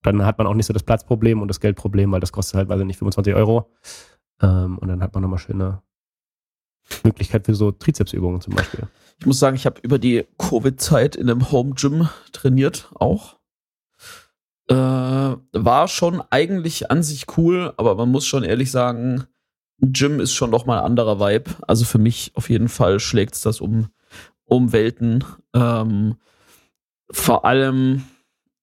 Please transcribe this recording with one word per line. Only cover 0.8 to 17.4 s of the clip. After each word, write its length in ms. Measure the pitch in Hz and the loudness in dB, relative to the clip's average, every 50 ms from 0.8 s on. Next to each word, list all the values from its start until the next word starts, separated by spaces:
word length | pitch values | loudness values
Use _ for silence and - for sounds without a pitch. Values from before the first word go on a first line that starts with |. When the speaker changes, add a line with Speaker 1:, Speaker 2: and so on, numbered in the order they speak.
| - | 0
Speaker 1:
Platzproblem 580 | - 117 110 - _ 123 107 110 113 113 107 | 0 0 0 0 _ -2 2 2 2 2 2
und 60 | 101 | -2
das 120 | 98 101 - | -6 -6 -2
Geldproblem, 520 | - 107 95 - - 101 98 98 98 98 | -2 -2 -2 -2 -6 -2 0 2 2 2
weil 80 | 95 92 | 0 -2
das 120 | 92 90 | -2 -4
kostet 240 | - 101 92 - - | -4 -6 -6 -2 -2
halt, 120 | 98 98 98 | -2 -2 0
weiß 100 | 98 95 | -2 -2
ich 40 | 95 | -2
nicht, 120 | 95 95 | -4 -6
fünfundzwanzig 360 | - 101 104 - - 98 101 98 | -4 -4 -2 -2 0 0 2 2
Euro. 380 | - 107 107 113 117 107 _ _ _ _ - - - - _ _ _ _ _ _ _ - | 4 4 4 2 0 0 _ _ _ _ -20 -20 -20 -20 _ _ _ _ _ _ _ 4
Ähm, 340 | 95 92 92 90 90 92 | 4 4 4 0 -2 -4
und 120 | - - 95 | -6 -6 -6
dann 120 | 92 90 | -4 -4
hat 140 | 90 92 - | -4 -4 -4
man 80 | 95 95 | -4 -4
nochmal 160 | 95 95 92 | -2 -4 -6
schöne 420 | - - - 98 95 95 95 95 _ _ _ _ _ _ _ _ _ _ _ _ _ _ _ _ _ _ _ _ _ _ - - - | -6 -6 -4 -4 -4 -4 -6 -8 _ _ _ _ _ _ _ _ _ _ _ _ _ _ _ _ _ _ _ _ _ _ -16 0 0
Möglichkeit 440 | 117 - - 95 - - 110 101 | 0 0 0 -6 -4 -4 -2 0
für 80 | - 107 | -2 0
so 160 | 101 107 104 | 0 0 -2
Trizepsübungen 680 | 101 _ - - 147 - 101 - - - 90 90 90 90 | -2 _ -4 -4 -2 -2 -4 -4 -4 -4 -4 -4 -4 -6
zum 120 | - - 98 | -8 -6 -4
Beispiel. 340 | 92 - - - - 117 - _ _ _ _ _ _ | -4 -4 -6 -8 -12 -12 -14 _ _ _ _ _ _
Speaker 2:
Ich 60 | - | 0
muss 140 | 143 135 131 | 0 2 4
sagen, 160 | 143 135 135 | 2 2 2
ich 100 | 131 - | 0 -2
hab 140 | 135 - - | -4 -4 -2
über 180 | - 117 143 | -2 -2 -2
die 280 | 131 - 127 120 117 - _ _ | 0 2 0 0 0 -2 _ _
covid-Zeit 760 | - - - 139 113 110 135 135 - - - 156 120 123 151 - | -6 -4 -2 -2 0 0 0 -2 -2 0 2 2 4 2 2 -2
in 160 | - - 123 | -2 0 0
einem 200 | 117 123 127 - | 2 0 0 0
Home 220 | 147 127 123 143 131 | 0 0 0 -2 -4
Gym 360 | - - 139 147 160 165 156 - - _ _ | -2 -2 -2 0 0 0 -2 -2 -8 _ _
trainiert 600 | - - - 135 127 131 135 143 - - - - - | -18 -2 0 2 2 4 2 0 -2 -6 -18 -18 -4
auch. 460 | - - 127 180 214 - - _ _ _ _ _ _ _ _ _ _ _ _ _ _ - - - - _ _ _ _ _ _ _ _ _ | -2 0 0 0 -2 -6 -14 _ _ _ _ _ _ _ _ _ _ _ _ _ _ -20 -20 -20 -20 _ _ _ _ _ _ _ _ _
Äh, 60 | - 127 | 0 2
war 1120 | 131 131 131 131 131 127 131 131 135 139 135 127 - _ _ - - - 117 120 143 170 | 2 2 0 0 -2 -2 -2 -2 -2 -2 -2 -4 -6 _ _ -6 0 2 4 4 4 2
schon 360 | 190 - - 180 175 175 175 - _ | 0 0 -2 -2 -2 -2 -4 -4 _
eigentlich 600 | - 135 165 170 196 185 160 165 160 - - - | 0 0 0 0 -2 -4 -4 -6 -6 -8 -4 -2
an 140 | 135 165 165 | 0 0 0
sich 220 | 151 151 131 - - - | -2 -6 -10 -12 -4 0
cool, 360 | - | 2